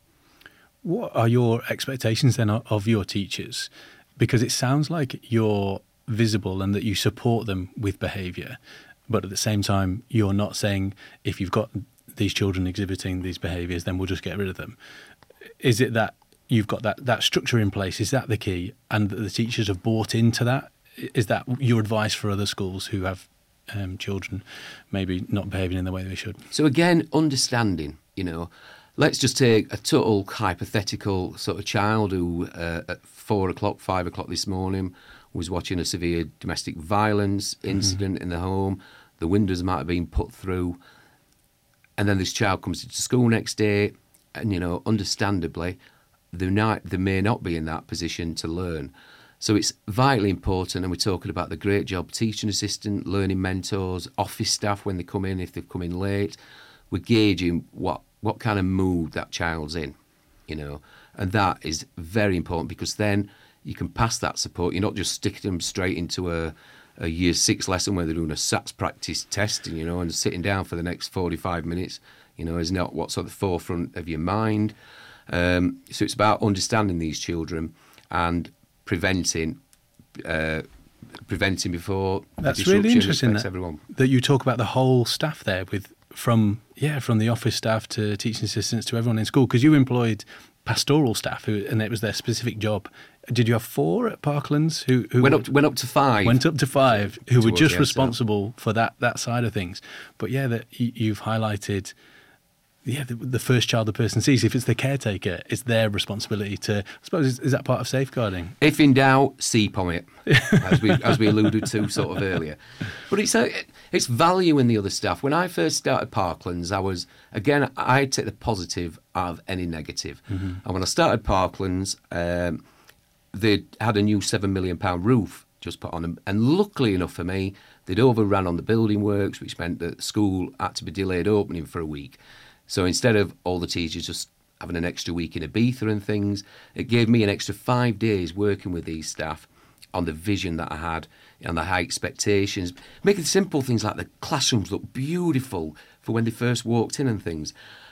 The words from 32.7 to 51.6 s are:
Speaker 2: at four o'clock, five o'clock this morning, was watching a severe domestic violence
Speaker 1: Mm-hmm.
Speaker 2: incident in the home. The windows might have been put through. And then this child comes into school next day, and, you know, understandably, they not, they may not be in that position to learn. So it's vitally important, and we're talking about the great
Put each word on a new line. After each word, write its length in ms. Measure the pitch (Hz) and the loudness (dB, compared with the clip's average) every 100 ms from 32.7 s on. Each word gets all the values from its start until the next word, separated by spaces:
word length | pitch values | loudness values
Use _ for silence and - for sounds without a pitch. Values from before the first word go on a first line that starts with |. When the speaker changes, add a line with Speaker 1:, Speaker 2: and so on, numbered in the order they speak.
| 82 78 | -4 -6
Speaker 2:
at 180 | 87 - | -10 -12
four 420 | - - 104 92 | -20 -2 0 0
o'clock, 300 | - 104 - | -2 -4 -4
five 300 | - 92 87 | -4 -2 -2
o'clock 180 | 92 - | -6 -8
this 220 | 90 101 | -6 -4
morning, 440 | 92 95 95 92 - - - _ | -4 -2 -2 -4 -8 -20 -20 _
was 160 | - 85 | -8 -4
watching 300 | 87 - 92 | -4 -4 -4
a 60 | |
severe 400 | 82 90 87 85 78 - | -2 -2 -2 -2 -4 -8
domestic 340 | 90 82 - | -6 -6 -6
violence 800 | - 82 104 107 104 101 98 - | -10 -2 2 2 2 2 0 -4
Speaker 1:
Mm-hmm. 140 | - - | -8 -4
Speaker 2:
incident 500 | 98 98 95 95 87 | 0 0 0 -2 -2
in 120 | 90 | -4
the 100 | 85 | -4
home. 420 | 95 95 98 98 - - _ - | -2 -2 -2 -4 -10 -20 _ -6
The 80 | 82 | 0
windows 340 | 101 98 90 | 2 2 0
might 160 | 92 85 | 0 -2
have 80 | 78 | 0
been 220 | 87 82 | -2 -2
put 240 | - - | -2 -4
through. 440 | - 95 90 90 90 - _ _ _ _ _ _ _ _ _ _ - | -6 -6 -2 -2 -6 -16 _ _ _ _ _ _ _ _ _ _ -2
And 120 | 101 | 2
then 100 | 98 | 2
this 140 | 90 | 0
child 300 | - 104 92 | 0 2 2
comes 200 | 90 80 | -2 -8
into 180 | - - | -8 -8
school 280 | - 127 120 | -2 2 4
next 260 | 113 - | 2 0
day, 380 | - 107 101 104 - _ _ _ | 0 2 4 0 -2 _ _ _
and, 180 | - 110 | -6 -2
you 60 | 90 | -2
know, 240 | 87 87 | -2 -4
understandably, 960 | 113 110 92 - 101 98 82 82 87 92 - _ _ _ _ | 0 -2 -2 -2 -2 0 -4 -6 -8 -8 -16 _ _ _ _
they 160 | 87 92 | -6 0
not, 340 | 101 110 104 | 2 2 0
they 120 | - 92 | -4 -2
may 240 | 95 95 | 0 2
not 220 | 101 - | 0 -2
be 140 | 92 82 | -2 -4
in 80 | 78 | -4
that 200 | 82 - | -8 -8
position 480 | - 82 - 85 78 | -8 -6 -6 -6 -6
to 120 | 82 | -6
learn. 440 | 85 90 80 69 - - - - _ | -6 -4 -6 -10 -14 -20 -20 -20 _
So 160 | - | 2
it's 180 | 107 - - - | 2 2 -6 -6
vitally 440 | 101 135 123 101 | 2 4 4 2
important, 540 | 87 - 92 92 90 | 0 0 -2 -2 -4
and 60 | 90 | -4
we're 60 | 85 | -2
talking 340 | 107 90 95 | 0 -2 -4
about 180 | 87 80 | -6 -6
the 80 | |
great 300 | 80 | -4